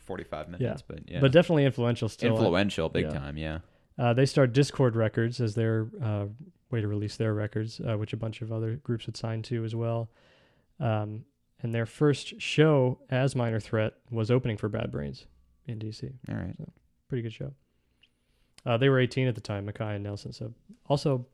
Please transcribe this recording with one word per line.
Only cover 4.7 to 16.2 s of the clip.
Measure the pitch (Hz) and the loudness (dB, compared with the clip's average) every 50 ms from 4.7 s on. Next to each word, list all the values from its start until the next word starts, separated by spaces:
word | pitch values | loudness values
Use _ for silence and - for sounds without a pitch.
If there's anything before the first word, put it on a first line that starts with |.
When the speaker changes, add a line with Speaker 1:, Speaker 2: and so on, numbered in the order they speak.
| - - 135 123 110 | 2 2 2 4 4
Speaker 2:
Records | 113 110 107 - 120 113 117 120 - | 2 2 2 2 2 0 0 0 0
as | 120 107 101 | -2 -2 0
their, | 117 113 113 110 110 110 113 214 208 | 0 0 2 2 0 -2 -4 -6 -6
uh, | 127 107 107 101 101 101 104 120 156 185 - _ _ - | -4 -2 -2 -2 -4 -6 -8 -12 -18 -20 -20 _ _ -6
way | 123 113 | -4 -2
to | 104 101 | -2 -2
release | 104 104 104 104 - | -2 -2 -2 -4 -4
their | - 113 110 107 | -2 0 0 0
records, | 104 107 107 - 107 110 113 - - | 0 -2 -2 -2 -4 -4 -4 -6 -6
uh, | - - 110 | -4 -2 -2
which | 104 107 - | -2 -2 -4
a | - 110 | -6 -6
bunch | 113 110 107 - | -6 -6 -6 -6
of | 117 110 | -8 -6
other | 113 110 113 110 113 - | -4 -4 -2 -4 -4 -6
groups | - - 120 117 - | -4 -4 -4 -4 -4
would | - 113 | -8 -10
sign | - - 113 113 110 110 | -6 -6 -4 -4 -4 -4
to | - 123 113 113 | -4 -4 -4 -4
as | 110 113 | -2 -4
well. | 113 117 117 117 117 113 - _ _ _ _ _ _ _ _ _ _ _ _ _ - | -2 -2 -2 -2 -2 -4 -6 _ _ _ _ _ _ _ _ _ _ _ _ _ -4
Um, | 147 117 107 107 107 107 107 110 - _ _ _ _ _ _ _ | -2 0 0 0 -2 -4 -6 -10 -12 _ _ _ _ _ _ _
and | - 117 113 | -6 -2 -2
their | 117 113 | -2 -2
first | - - - 151 147 139 - - - - - | -2 0 2 4 4 4 2 -2 -10 -12 -10
show | - - - 147 151 160 151 135 127 127 - - - - | -8 -2 4 6 6 6 8 6 4 4 2 -2 -6 -2
as | 135 127 135 139 - | 0 2 2 2 2
Minor | 127 120 117 113 110 | 0 0 0 0 -2
Threat | - - 117 110 107 - - _ _ - | -2 -2 0 0 0 0 -2 _ _ -6
was | 120 113 113 107 | -2 -2 2 4
opening | 123 131 - 123 107 - | 2 2 2 0 -4 -2
for | - 107 | -2 -2
Bad | 104 113 - - | -2 -2 -4 -4
Brains | 123 135 147 139 131 - - - _ _ _ _ _ _ - - | -4 -4 -6 -6 -8 -10 -16 -20 _ _ _ _ _ _ -12 -10
in | 113 110 | -10 -8
D | 110 110 | -8 -8
C. | 110 - - 131 135 123 | -8 -10 -10 -12 -12 -12